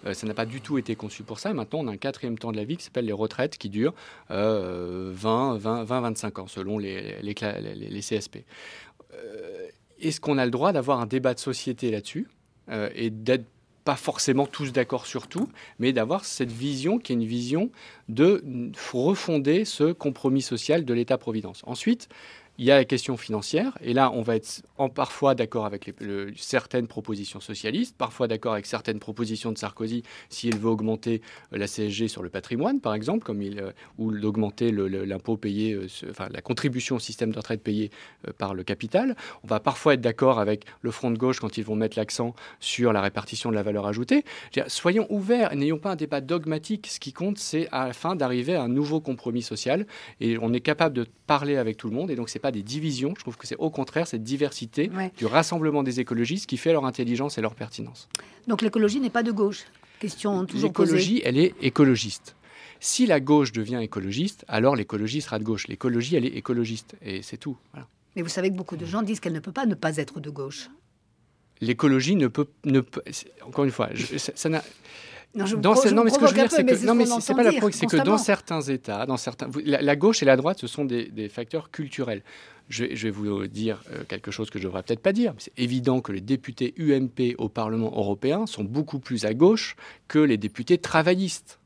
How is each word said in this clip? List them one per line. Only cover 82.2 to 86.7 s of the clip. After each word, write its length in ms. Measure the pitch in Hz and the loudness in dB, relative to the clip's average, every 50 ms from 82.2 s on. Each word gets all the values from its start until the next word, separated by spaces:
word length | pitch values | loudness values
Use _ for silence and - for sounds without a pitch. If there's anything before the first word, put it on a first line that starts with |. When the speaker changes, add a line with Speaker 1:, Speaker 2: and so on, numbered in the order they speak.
| - - - - - - - - _ _ | -6 -14 -20 -20 -20 -20 -20 -20 _ _
Speaker 1:
Je, 160 | 113 110 120 - - | -6 -4 -4 -2 -2
je 140 | 107 107 | -2 -2
vais 20 | 110 | -4
vous 380 | 98 101 104 104 101 98 98 | -2 -2 -2 -2 -2 -2 -4
dire, 340 | 101 107 104 110 110 107 101 - - | -4 -4 -4 -2 -2 -2 -4 -8 -12
euh, 120 | - 76 - | -12 -12 -8
quelque 220 | - 107 95 - 104 | -8 -10 -8 -8 -10
chose 220 | 101 - 110 - | -6 -6 -8 -8
que 80 | - 104 | -6 -6
je 60 | 92 | -6
devrais 180 | 95 90 95 92 | -4 -4 -6 -2
peut-être 180 | - 117 113 | -2 -4 2
pas 100 | - 196 | 2 2
dire, 220 | 196 214 240 214 135 | 4 4 2 0 0
mais 60 | 110 | -4
c'est 180 | - - _ | -14 -16 _
évident 440 | - 127 120 123 131 120 135 127 131 | -2 -2 0 0 2 4 4 4 4
que 100 | 127 - | 2 -2
les 100 | 98 92 | -6 -6
députés 540 | 92 107 135 131 - - 120 - 131 120 | 0 0 -2 -2 -2 -8 -6 -4 -4 -4